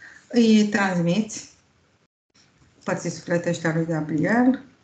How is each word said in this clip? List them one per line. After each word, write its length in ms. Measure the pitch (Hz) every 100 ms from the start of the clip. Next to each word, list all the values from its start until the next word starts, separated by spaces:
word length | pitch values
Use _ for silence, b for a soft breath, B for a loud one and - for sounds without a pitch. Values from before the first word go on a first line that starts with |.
| B B -
îi 400 | 240 226 214 208
transmiți 800 | 208 202 175 170 202 220 - - _ _ _ _ _ _ _ _ _ _ _ _ _
părții 260 | - 180 175
sufletești 560 | 160 - 175 175 170 165
a 80 |
lui 100 | 160 165
Gabriel, 760 | 156 156 160 175 233 254 254 - _